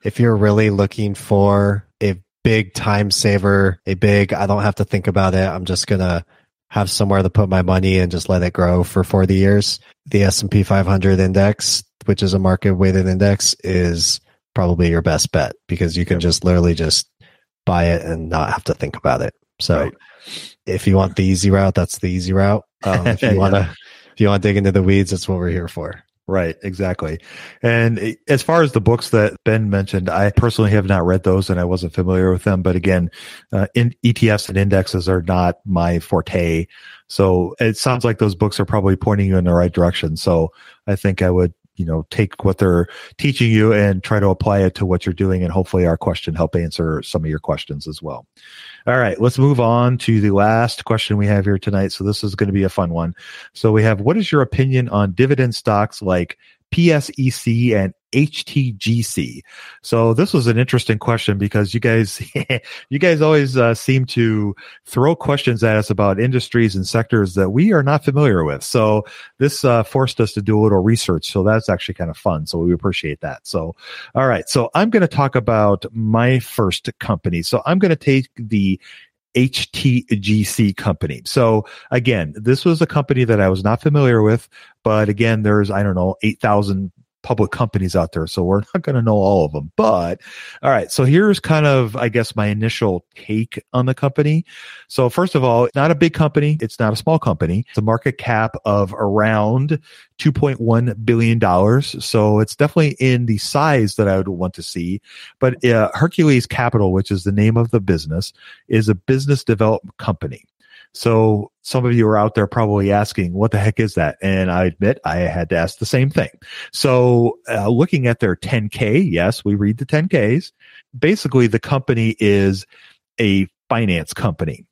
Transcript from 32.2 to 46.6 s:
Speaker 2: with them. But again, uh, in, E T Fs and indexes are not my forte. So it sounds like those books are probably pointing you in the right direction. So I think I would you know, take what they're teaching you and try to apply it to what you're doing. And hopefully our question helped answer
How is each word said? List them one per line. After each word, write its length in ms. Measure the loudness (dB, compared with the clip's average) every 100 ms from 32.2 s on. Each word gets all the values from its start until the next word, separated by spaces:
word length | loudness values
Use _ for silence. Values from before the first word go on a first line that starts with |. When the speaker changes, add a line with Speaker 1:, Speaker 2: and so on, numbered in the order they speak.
| 2
Speaker 2:
with 120 | 0
them. 180 | 0 0
But 140 | 0 0
again, 340 | 2 2 0 -6 -20 -20 _
uh, 140 | -4 -2
in, 220 | 0 0 0
E 100 | -2
T 160 | 2 2
Fs 180 | 2 -2
and 80 | 0
indexes 540 | 2 2 0 -2 0
are 140 | -2
not 340 | 0 0 0 -2 -4
my 320 | -2 0 -2
forte. 720 | -2 -4 -2 -2 0 -2 -4 -10 -20 -20 _
So 480 | 0 2 2 0 -2
it 180 | -2 0
sounds 280 | -2 0 0
like 140 | 0
those 160 | 0 0
books 240 | -2 -2
are 60 | -2
probably 300 | 0 0 0
pointing 320 | 0 0 2
you 100 | 2
in 80 | 2
the 80 |
right 200 | 2 2
direction. 440 | 2 0 0 -6 -4
So 340 | 0 0 0 _ -20 _ -6
I 100 | -4
think 280 | -2 0
I 80 | 0
would 200 | 2 0 -2 _ _
you 60 | -6
know, 200 | -4 -6
take 320 | -2 -4 0
what 140 | -2 0
they're 300 | 2 2 0 -6 -20 -4
teaching 320 | -4 0 2
you 240 | 4 4
and 300 | 4 2 0
try 160 | 0 0
to 80 | 2
apply 320 | 0 0 2
it 160 | 2 0
to 100 | -2
what 200 | -2 -2
you're 80 |
doing. 280 | -2 -2 0
And 80 | -2
hopefully 360 | -2 -2 0 0
our 100 | 0
question 380 | -2 -4 -6 -4
helped 200 | -2
answer 460 | -2